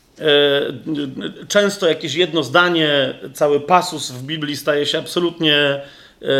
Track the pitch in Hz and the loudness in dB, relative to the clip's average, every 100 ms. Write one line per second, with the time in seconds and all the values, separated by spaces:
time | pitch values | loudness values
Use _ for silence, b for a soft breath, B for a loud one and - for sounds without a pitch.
0 | _ - 156 147 143 139 - 139 151 151 | _ -6 2 4 4 2 -2 -6 -6 -6
1 | 143 131 156 - - 202 202 196 180 156 | -6 -8 -10 -10 -2 2 2 2 0 0
2 | 160 139 180 160 131 151 180 170 156 143 | -2 -2 0 0 0 2 4 2 2 2
3 | 131 - 98 131 151 143 143 180 175 151 | 0 -4 -12 -2 2 2 4 2 2 -6
4 | 123 127 131 160 147 147 156 147 143 165 | -10 -10 -8 -6 -6 -4 -2 0 0 -4
5 | 160 - 175 165 160 147 143 139 139 B | -4 -2 -2 0 2 4 2 0 -6 B
6 | B B - 135 | B B -2 2